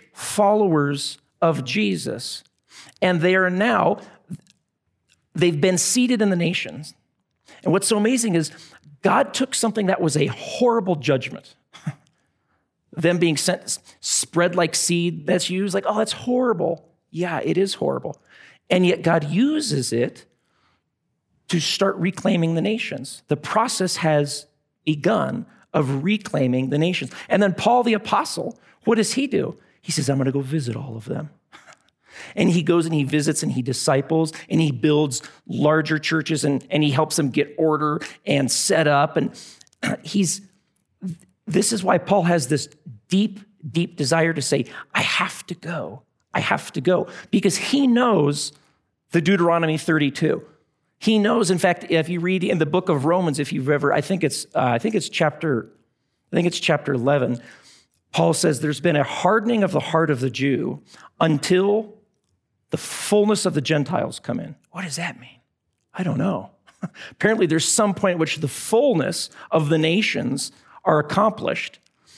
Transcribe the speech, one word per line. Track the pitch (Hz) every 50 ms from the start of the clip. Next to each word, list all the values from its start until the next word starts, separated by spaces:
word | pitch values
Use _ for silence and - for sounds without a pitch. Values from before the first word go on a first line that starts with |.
| - _ _
followers | - - - - 208 208 202 214 214 208 185 160 147 143 143 143 139 - - - - _ _ _ -
of | 175 165 151 143 131
Jesus. | 123 - 208 214 202 185 156 127 127 110 - - - - - - _ _ _ _ _ - - - - _ -
And | - 185 180 160
they | 160 180 185
are | 190 185 180
now, | 180 185 214 247 226 190 - 165 202 - - - - _ _ - - - _ _ _ _ _ _ _ _ _ _ _ _ _ _ _ _ _ _ -
they've | 156 180 175 160 147
been | 170 185 180
seated | 170 - - - 254 247 240 247 208
in | 220 202
the | 185
nations. | 175 170 165 180 - - - - 135 151 - - _ _ _ _ _ _ _ _ _ _ - - - -
And | -
what's | 165 196 190
so | - 226
amazing | 208 208 226 262 233 233 214 170
is | 165 156 - - - - - - - _ 147 143 _
God | - 190 214 254 269 - -
took | - 262 - -
something | - 233 220 208 226 196
that | 180 - -
was | 180 156 135
a | 151 143
horrible | 117 117 - - - - - 247 240 226 233 185 190 175
judgment, | 147 120 147 135 127 - - 165 - - - _ _ _ _ _ - -
<laughs> | - - _ _ _ _ _ _ _ _ _ _ _ _ _ _ _ _ _ _ _
them | - - 160 170 175
being | 170 180 165 151
sent, | - - 185 - - - - - - _ - - _
spread | - - - - - - - 170 175 175 175
like | 180 170 151 -
seed | - - - 175 170 170 175 165 160 147
that's | 180 180 175 - -
used, | 180 185 202 196 175
like, | 196 196
"Oh, | - 214
that's | 214 220 - -
horrible." | - - 247 247 254 262 240 214 165 147 - - - _ _ _ _ _ _
Yeah, | - 160 180 175 165 139 -
it | 156 160
is | 185 196 196 -
horrible. | - - 139 135 - - 151 143 _ _ _ - - - - - _ _ -
And | 185 185 180
yet | 180 180 175 -
God | 165 170 165 147 147
uses | 156 196 262 294 311 302 302 226 151 139 120 - 113
it | 120 127 131 - - - _ _ _ _ _ _ _ _ _ _ _ _ _ _ _ _ _ _ _ _ _ _ _ _ -
to | 180 165
start | - - - - 196 196 -
reclaiming | 175 170 190 - - - 220 196 170 165 165 165
the | 160
nations. | 175 202 220 226 - - 147 - 131 - - - _
The | - 151
process | 147 - - - 214 233 254 - - 185 175 -
has | - 175 156 151 147 147 139 - - - _ _ _ _ _ _ _ -
begun | 156 156 147 131 185 220 180 139 131 - - - - - _ _ _ -
of | 156 143 131 139 135 151
reclaiming | 196 214 214 - - - 147 131 123 127 127 131 131
the | 143
nations. | 147 160 180 175 - 135 123 - - - -
And | - 196 208
then | 190 165
Paul | - - 220 240 247 233
the | 240 214
apostle, | 208 214 - - 208 311 - - 170 - 233 - _ _ _ _ _ -
what | 220 233
does | 226 208 - -
he | 262 285
do? | 269 - - - - - - _ _ _ _
He | - -
says, | - 151 127 135
"I'm | 139
gonna | 139 131 135
go | 131 143
visit | 135 131 151 160 131 120 113
all | 113 - 127 110
of | 110 104
them." | - - - 156 147 - _ _ _
<laughs> | - - - - - _ _ _ _ _ _ _ - - - - -
And | 202 175 180
he | 165 175 151
goes | 180 170 170 165
and | 165 160
he | 147 139
visits | 139 147 151 143 156 151 - 160
and | 143
he | 123 127
disciples | 123 139 123 - - 160 135 139 135 - 160 160 160 156 - - - -
and | 151 160
he | 160 147
builds | 131 117 135 151 147 151 156 139 123 - - - - - _
larger | - - 131 147 151 156 160 151 156 156 151
churches | 151 - 165 156 151 - 160 143 -
and, | 147 139 131 - -
and | - 151
he | 151 147
helps | 131 147 156 156 -
them | 170 151 127
get | - 151 139 - -
order | - 160 160 151 147 151 147 151 170 - - - - -
and | - 147 139 135 123
set | - - - - 185 160 156
up. | 147 143 143 147 151 -
And | 160 135 - - - - - - _ - _ _ - -
<clears throat> | - - -
he's, | - - - 202 185 151 - - - _ _ _ _ _ _ _ _ _ _ - - 185 165 - _ _ _ _ -
this | - 156 - - - 233
is | 196 185
why | 190 190
Paul | 170 - - 196 202 165
has | 175 175 165 127
this | 120 151 139 - - - _ _ 147 113 - _ -
deep, | 185 196 214 208 190 - - _ _ _ - 127
deep | 110 165 175 - -
desire | - 143 123 165 165 160 165 160
to | 147
say, | 127 - 147 131 123 - - - - _ -
"I | -
have | - - - - 185 185 - - -
to | - 175
go. | 170 - 165 175 151 95 80 104 135 _ _ _ _ _ _ -
I | -
have | - - - 135 - - -
to | -
go." | 131 180 180 - - - - - - -
Because | - 196 - 190 -
he | - - - 262 285 277
knows | 254 233 240 254 240 208 160 147 147 143 147 - - - - _ _ _ _ _ _ _ _ _ -
the | - 170
Deuteronomy | 147 185 202 170 170 170 170 165 165 156 156
thirty-two. | 151 - - 160 156 147 135 - - 165 151 - - - - _ _ _ _ _ _ _ _ _ -
He | - 220 220 214
knows, | 202 214 233 240 202 160
in | 185
fact, | 160 - 180 175 175 - -
if | 165 160 151 170
you | 180 170
read | 170 180 190 180 185
in | - 202
the | 160 156
book | 143 175 180 180 196
of | 160 135 131
Romans, | 160 175 190 180 160 139 156
if | 143 -
you've | - - 127 143
ever, | 147 139 143 139
I | - 147
think | 143 - 196 165 160
it's, | 139 - - - _ -
uh, | -
I | 135 123 120 120
think | - 226 220
it's | 180 - -
chapter, | - - 165 151 151 - 165 156 131 110 - - _ _ _ _ _ _ _ _ _ _ _ -
I | -
think | 175 170
it's | 175 - -
chapter | - - 151 147 - 151 135
eleven, | 123 117 143 147 139 123 - 135 127 - - - - _ - - _ _ _ _ _ _ _ -
Paul | - 165 170 156
says, | - 180 165 143 123
"There's | 156 151 143 120
been | 147 175 151
a | 147 135
hardening | - - - - 185 214 226 202 240 233 214 196
of | 160
the | - -
heart | - - 160 160 165 151
of | 143 120
the | 131 131
Jew | 113 123 135 143 131 - 139 - 147 147 _ _ - - - - _ -
until | 170 160 151 143 - - 180 185 196 202 208 - 214 208 - _ _ _ _ _ _ _ _ _ _ _ _ _ _ -
the | -
fullness | - - - - - - - 208 208 208 214 208 208 -
of | 185 156
the | 160
Gentiles | 123 - 160 147 135 135 180 - - 131 127 -
come | - - 123 -
in." | - - 151 _ _ _
What | - 175 190
does | 160 135
that | 170 170 175 - -
mean? | - - - _ _ _ _ _ _ _ _ _ _ _ -
I | - 180
don't | 170 -
know. | - 175 196 170 - - - _ _ _ - _ -
<laughs> | - - _ - - -
Apparently, | - - - 214 220 214 180
there's | 151 160 160 -
some | - - 226 214 202 185
point | - 214 190 -
at | 160
which | 160 - -
the | 147 156
fullness | 131 - - - - 220 233 285 277 208 156 - - - - - - - - - -
of | - 160 151 143
the | 165
nations | 156 156 160 170 220 208 - - - - - 277 - - - _ _ _ _ - - -
are | 180 160 151
accomplished, | 147 151 - 196 214 220 214 - 185 - - - - - - _ _ _ _ _ _ _ -